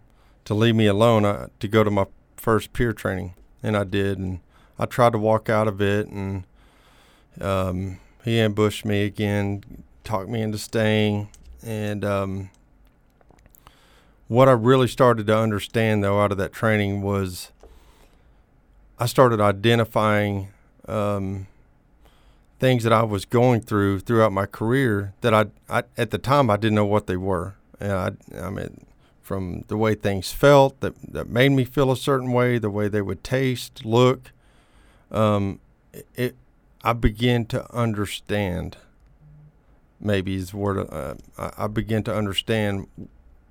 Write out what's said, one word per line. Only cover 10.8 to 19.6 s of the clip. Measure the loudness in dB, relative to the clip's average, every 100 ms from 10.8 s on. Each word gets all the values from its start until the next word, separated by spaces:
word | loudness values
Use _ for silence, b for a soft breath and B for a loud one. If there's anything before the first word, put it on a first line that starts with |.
| 2 2 2 0 -6 -14 -20 -18 -10
and, | -8 -6 -4
um, | -4 -2 -4 -6 -10 _ _ _ _ _ _ _ _ _ _ _ b b b b b b b
what | 4 6
I |
really | 6 6 4 4
started | 4 4 4 2
to | 2
understand, | 2 -2 -2 -2 0 2
though, | 2 2
out | 2
of | 0
that | -4
training | -2 0 0 0 -2
was | -2 -2 -4 -8 -16 _ b b b b b b b b b _ _ _ _ -6
I | 0
started | 4 4 6
identifying, | 2 2